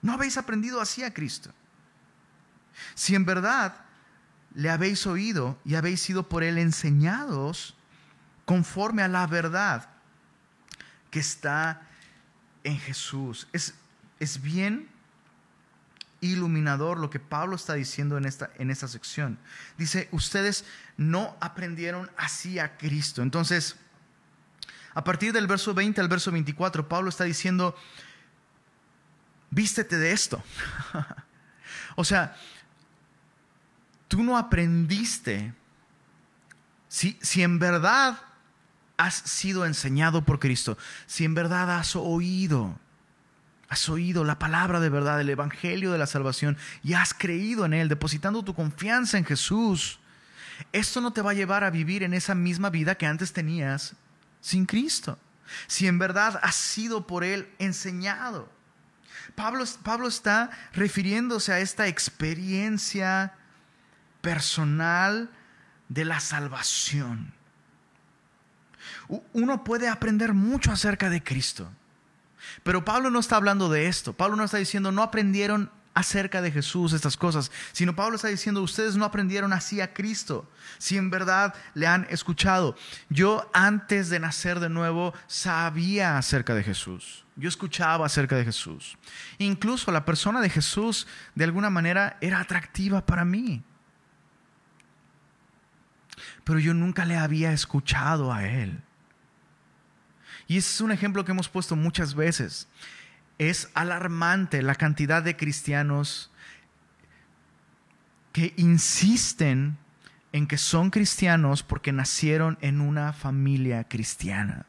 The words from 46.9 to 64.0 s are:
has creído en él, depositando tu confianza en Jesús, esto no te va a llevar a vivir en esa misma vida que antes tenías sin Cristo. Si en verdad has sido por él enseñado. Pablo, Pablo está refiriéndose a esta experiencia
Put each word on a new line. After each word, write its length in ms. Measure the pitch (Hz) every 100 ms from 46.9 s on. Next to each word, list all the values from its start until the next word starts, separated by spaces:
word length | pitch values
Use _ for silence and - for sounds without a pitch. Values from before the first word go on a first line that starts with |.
has 200 | 175 180
creído 520 | - 190 170 214 233 175
en 80 |
él, 140 | 156 165
depositando 560 | 151 156 151 190 220
tu 120 | 196 170
confianza 600 | 156 151 202 240 233 202
en 80 | 160
Jesús, 760 | - - 208 226 180 - - _ - - - - - -
esto 280 | 202 214 254
no 120 | 240
te 80 | 220
va 100 | 202
a 40 | 202
llevar 280 | 190 196
a 60 | 196
vivir 320 | 165 156 196
en 120 | 185 180
esa 180 | -
misma 380 | 190 175 175 196
vida 240 | 165 156 190
que 100 | 151
antes 260 | 156 180
tenías 640 | - 156 170 139 139 - - _ _ _ _
sin 240 | - 185 185
Cristo. 540 | 214 294 - - - _ _ - - -
Si 200 | - 185
en 120 | 175
verdad 400 | 190 185 214 185
has 140 | 180 -
sido 500 | - - 226 220 180
por 160 | 175
él 240 | 180 196 190 -
enseñado. 920 | 196 180 190 180 190 196 247 196 110 _ _ _ _ _ _ - - -
Pablo, 280 | 214 254 240 -
Pablo 240 | 208 233 247
está 420 | 233 214 214 240 - -
refiriéndose 800 | - 202 196 190 214 247 226 202
a 60 | 180
esta 280 | 190 - 202
experiencia 1500 | 170 - - 156 165 185 190 214 214 - 202 190 190 190 - _ _ _ _ _ _